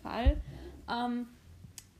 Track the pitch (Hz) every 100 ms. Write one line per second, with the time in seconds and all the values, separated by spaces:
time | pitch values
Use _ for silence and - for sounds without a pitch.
0 | - 220 262 302 - - - - - 240
1 | 247 240 233 - - - - - -